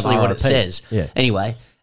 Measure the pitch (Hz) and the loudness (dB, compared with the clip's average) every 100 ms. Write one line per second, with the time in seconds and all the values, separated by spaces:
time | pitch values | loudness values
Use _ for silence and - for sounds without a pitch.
0 | 107 110 120 - 135 131 90 - - 107 | 2 2 2 2 2 2 0 -6 -4 -4
1 | 78 - 127 95 107 117 - _ | -4 0 0 0 -4 -8 -16 _